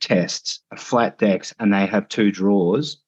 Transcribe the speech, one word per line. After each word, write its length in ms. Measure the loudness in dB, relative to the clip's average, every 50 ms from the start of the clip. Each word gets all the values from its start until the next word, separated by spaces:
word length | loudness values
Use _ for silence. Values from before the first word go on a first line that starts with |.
tests 600 | -4 0 0 0 0 -2 -4 -8 -10 -10 -12 -12 _ _ -20
are 60 | -18
flat 400 | -8 -2 0 0 0 0 0 0
decks 360 | 0 0 0 0 -2 -8 -10 -2
and 120 | 0 2 2
they 140 | 2 2
have 220 | 0 0 -2 -2 -2
two 240 | -2 0 2 2 2
draws 640 | 2 2 2 2 4 2 2 2 0 -2 -4 -8 -14 _